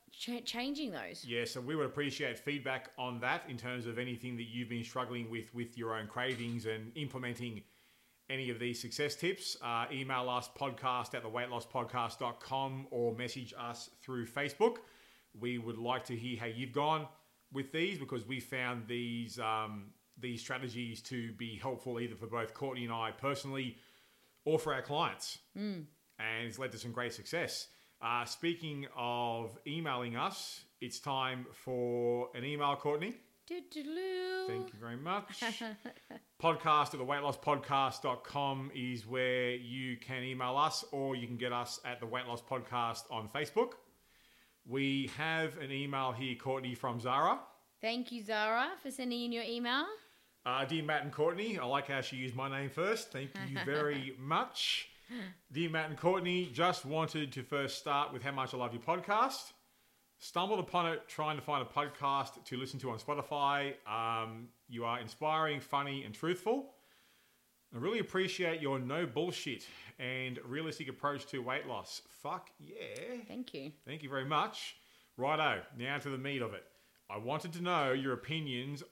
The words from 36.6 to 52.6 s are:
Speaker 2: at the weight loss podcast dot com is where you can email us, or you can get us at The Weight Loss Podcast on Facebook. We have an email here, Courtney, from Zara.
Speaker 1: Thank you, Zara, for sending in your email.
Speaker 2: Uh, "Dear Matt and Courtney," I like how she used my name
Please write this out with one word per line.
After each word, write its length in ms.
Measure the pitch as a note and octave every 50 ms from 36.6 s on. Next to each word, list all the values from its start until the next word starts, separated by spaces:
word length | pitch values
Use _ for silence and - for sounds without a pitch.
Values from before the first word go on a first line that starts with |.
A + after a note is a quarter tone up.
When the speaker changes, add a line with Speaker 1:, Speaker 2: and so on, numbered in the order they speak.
| - E3 D3+ D3 C#3+ - -
Speaker 2:
at 40 | C#3
the 60 | B2+
weight 180 | C3 C#3+ C#3+
loss 160 | C#3+ C#3+ C3 -
podcast 640 | - D3 D3 C3+ - - C#3+ C#3 C3+ B2+ A#2+ -
dot 220 | - C#3 B2 B2 -
com 460 | - - C#3+ C#3 C#3 C3+ C3+ C3 C#3 -
is 320 | C#3 B2 B2+ B2 A#2 G#2
where 460 | A2 B2+ B2+ B2+ B2+ B2+ B2+ B2 B2
you 440 | B2 B2 B2 A#2+ B2 C3 C3 B2+ B2
can 260 | A#2 - - C3 B2+
email 340 | B2 B2+ C3 B2 B2+ B2 B2+
us, 280 | C#3 D3+ D#3 D3 - - -
or 220 | D3 C#3 C#3 C3+ C3
you 120 | B2+ A#2+
can 100 | A#2 B2
get 160 | A#2 B2 B2
us 280 | B2 B2 A#2+ - - - -
at 160 | C3 B2 A#2+
The 60 | A#2+
Weight 200 | A2+ A#2+ B2+ B2
Loss 160 | A#2+ A#2+ A#2
Podcast 640 | - - C3+ B2+ A#2 A#2 B2 A#2+ A#2 A#2 A2+ - - -
on 180 | C3+ A2 G#2+ G#2
Facebook. 440 | - C#3+ D3+ D3 - G#3+ B3+ A#3+ - - - - _ _ _ _ - - - - - - - _ _ _ -
We 440 | A2 A#2+ C#3 C#3 C#3 C3+ C#3 C3+ - -
have 400 | C3+ D#3 D#3+ D#3+ D#3+ D#3+ D#3 C#3 C#3
an 120 | C#3+ C3+
email 420 | C3+ C3+ C#3+ C#3+ C#3 C3+ C3 C3
here, 220 | A#2+ A#2 C3+ C3 B2
Courtney, 400 | B2 - C3+ C3 C3+ B2+ B2 B2
from 260 | - - B2+ A#2+ A#2+
Zara. 380 | A2+ B2 B2+ C3+ D#3 F#3 A#3+ C#4 - - - - _ _ _ _
Speaker 1:
Thank 300 | - A3 A#3 B3 B3 -
you, 120 | A#3+ A#3
Zara, 480 | G#3 G#3 A3 G#3+ G#3+ A3 A3+ A#3 C4 E4 F#4+ -
for 80 | - C4+
sending 320 | C4 - B3+ B3 A#3+ A#3+
in 100 | A#3+ A#3+
your 120 | A#3 A#3 A3+
email. 400 | - A#3 A#3+ A#3+ A#3+ B3 C#4 D#4 G4+ A4 G#4+ - - - - _ _ _ _ -
Speaker 2:
Uh, 200 | B2 B2 C3+ C#3
"Dear 180 | B2+ D#3+ D#3+
Matt 200 | D3+ D3+ D#3 C#3+
and 100 | D3 D3
Courtney," 460 | C#3 D3+ D3+ E3 F3 F#3 G#3+ A3+ G#3 D#3+
I 60 | B2+
like 220 | B2 C3+ - -
how 160 | - C#3 C3+
she 140 | B2 - C#3
used 180 | B2+ C3 B2+ A#2
my 160 | C3 C3 C3+
name 180 | C3+ C3+